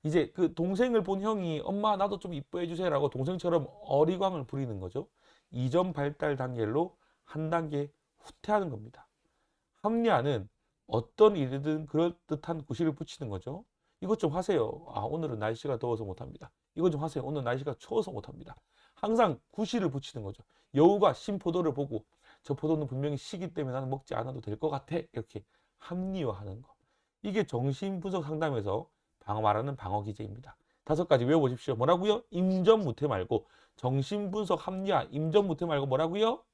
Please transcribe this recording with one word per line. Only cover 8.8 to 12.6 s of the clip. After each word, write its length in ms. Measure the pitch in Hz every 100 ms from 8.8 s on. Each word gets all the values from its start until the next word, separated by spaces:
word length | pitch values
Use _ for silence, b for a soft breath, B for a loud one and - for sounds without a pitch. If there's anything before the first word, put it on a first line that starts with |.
| 110 - - _ _ _ _ _ _ _
합리화는 680 | 208 233 233 156 135 123 95 _ _ _ -
어떤 500 | 117 - - 214 196
일이든 500 | 131 139 143 156 156
그럴듯한 760 | 151 170 170 - 151 - 160